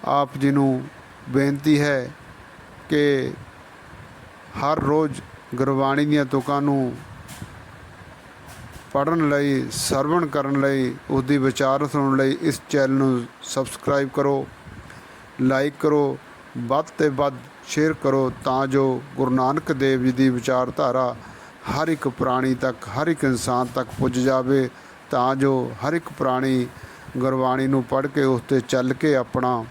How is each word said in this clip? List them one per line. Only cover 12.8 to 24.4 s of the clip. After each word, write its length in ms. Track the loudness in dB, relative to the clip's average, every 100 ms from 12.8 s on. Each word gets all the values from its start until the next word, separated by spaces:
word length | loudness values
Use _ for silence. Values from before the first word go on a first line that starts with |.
| 4
ਨੂੰ 360 | 4 2 0 -4 -14
ਸਬਸਕ੍ਰਾਈਬ 680 | -6 -4 -4 -6 -2 0 0
ਕਰੋ, 380 | 0 0 0 -4 -14 -20 -20 -18 -20 -20 -20 -20 0
ਲਾਈਕ 340 | 2 2 0 0
ਕਰੋ, 380 | 2 2 2 -2 -12 -20 -16 -10
ਵੱਧ 280 | -2 0 -2 0
ਤੇ 100 | 0
ਵੱਧ 260 | 2 -2 -2 -18 -20 -6
ਸ਼ੇਅਰ 240 | 0 0
ਕਰੋ, 400 | 2 0 2 0 -2
ਤਾਂ 220 | -2 0 2
ਜੋ 360 | 2 2 0 -6 -4
ਗੁਰੂ 140 | 0
ਨਾਨਕ 420 | 2 2 0 -2
ਦੇਵ 320 | 0 2 2
ਜੀ 80 | 0
ਦੀ 160 | 4 2
ਵਿਚਾਰਧਾਰਾ 880 | 2 0 0 0 0 0 2 -2 -4 -14 -20 -20 -16 -6
ਹਰ 180 | -2 0
ਇੱਕ 200 | 0 -2
ਪ੍ਰਾਣੀ 460 | -2 0 2 0
ਤੱਕ, 340 | 0 -2 -4 -8
ਹਰ 180 | -4 -2
ਇੱਕ 180 | 0
ਇਨਸਾਨ 420 | 0 0 0 0 0
ਤੱਕ 220 | -2 -6 -2
ਪੁੱਜ 180 | -2 2
ਜਾਵੇ, 500 | 2 2